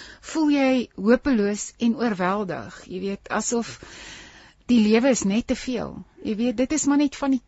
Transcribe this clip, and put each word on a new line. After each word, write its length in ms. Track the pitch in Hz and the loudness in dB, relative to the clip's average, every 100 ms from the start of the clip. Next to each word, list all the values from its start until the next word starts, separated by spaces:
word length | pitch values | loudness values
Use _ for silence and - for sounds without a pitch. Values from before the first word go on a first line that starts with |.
| - - | -20 -20
voel 300 | - 320 302 | -6 0 2
jy 380 | 285 262 262 - - | 4 4 2 -2 0
hopeloos 760 | 202 247 294 233 202 208 - - | 4 4 4 2 0 -2 -8 -2
en 180 | 233 220 | 0 0
oorweldig, 880 | 233 180 180 208 190 135 101 - - | -2 0 0 -2 -4 -8 -12 -16 -12
jy 140 | 185 | -8
weet, 280 | 196 196 - | -6 -8 -6
asof 520 | 214 - 240 220 - - - - - - - - _ - | -6 -2 -4 -4 -10 -18 -20 -18 -20 -20 -20 -20 _ 2
die 140 | 233 | 4
lewe 280 | 214 226 269 | 6 4 4
is 140 | 233 | 2
net 220 | 196 214 - | 0 -2 -2
te 80 | 247 | -4
veel. 480 | - 233 156 - - - | -4 -6 -8 -10 -18 -10
Jy 140 | - 208 | -6 -2
weet, 200 | 247 220 | -2 -2
dit 160 | 262 | -2
is 140 | 311 285 | 0 2
maar 100 | 285 | 2
net 200 | 294 - | 2 0
van 140 | 277 | -2
die 120 | 262 | -2